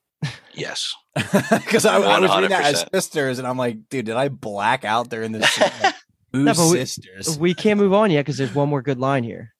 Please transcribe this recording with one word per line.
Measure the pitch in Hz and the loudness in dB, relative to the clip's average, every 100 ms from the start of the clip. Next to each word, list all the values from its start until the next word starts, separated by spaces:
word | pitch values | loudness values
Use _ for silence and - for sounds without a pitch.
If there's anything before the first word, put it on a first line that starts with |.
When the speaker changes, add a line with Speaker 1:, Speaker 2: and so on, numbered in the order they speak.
| _ _ 135 - - | _ _ -10 -10 -16
Speaker 1:
Yes. | - - - - - _ | -12 -10 -8 -8 -10 _
Speaker 2:
<laughs> | - | -8
'Cause | - 202 - - - 208 208 | -2 -2 0 -2 0 2 2
I, | 190 | 2
I | - - | 2 2
was | - 95 | 2 2
reading | 95 | 2
that | - | 2
as | - 85 | 2 0
Speaker 1:
One | |
hundred | |
percent. | 85 | -2
Speaker 2:
sisters, | 190 - 160 135 123 | -4 -4 -2 -2 -2
and | 127 | -4
I'm | 127 | -4
like, | 123 113 - | -4 -6 -8
"Dude, | 135 110 | -6 -4
did | 113 | -2
I | 139 | -2
black | 123 107 101 107 131 107 | -4 -8 -2 0 2 0
out | 113 120 | -2 -2
during | 113 110 | -6 -6
this | 110 - | -2 0
scene?" | - 190 - | 2 0 0
Speaker 1:
<laughs> | |
Speaker 2:
Like, | 370 - _ _ _ | -2 -4 _ _ _
who's | 127 143 | 0 2
Speaker 3:
No, | |
but | 170 165 | 4 4
we, | 175 131 | 4 0
Speaker 2:
sisters? | - - 95 123 151 | -10 -14 -10 -6 -2
Speaker 3:
we | 175 | 0
can't | 175 214 208 | 2 2 4
move | 202 | 4
on | 196 220 | 4 4
yet | 147 143 | 2 0
'cause | 131 | -2
there's | 135 | -2
one | 135 143 | 0 0
more | 143 | 0
good | 123 127 | -2 -2
line | 131 139 | 0 0
here. | 117 95 117 | -2 -8 -16